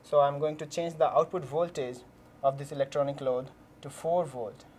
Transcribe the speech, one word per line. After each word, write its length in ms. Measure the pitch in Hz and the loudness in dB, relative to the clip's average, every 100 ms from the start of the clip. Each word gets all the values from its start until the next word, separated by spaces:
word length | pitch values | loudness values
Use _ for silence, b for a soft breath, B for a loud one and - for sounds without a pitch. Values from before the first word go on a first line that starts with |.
So 180 | - 147 | 4 4
I'm 180 | 143 143 | 6 4
going 200 | 151 151 | -2 -4
to 80 | 151 | -6
change 320 | - 170 160 | -4 -4 2
the 100 | 147 | 4
output 340 | 135 165 185 | 4 2 -2
voltage 580 | 131 147 175 170 127 123 - - - - | -2 -2 -2 -2 -6 -8 -16 -20 -20 0
of 160 | 139 139 | 0 0
this 120 | 139 | -8
electronic 520 | 143 135 147 139 139 | -4 -2 0 0 0
load 260 | 131 127 139 - - - | -2 -2 -4 -16 -20 -16
to 80 | 147 | -16
four 380 | - 160 175 156 | -6 0 0 0
volt. 400 | 127 110 - - | -4 -8 -10 -20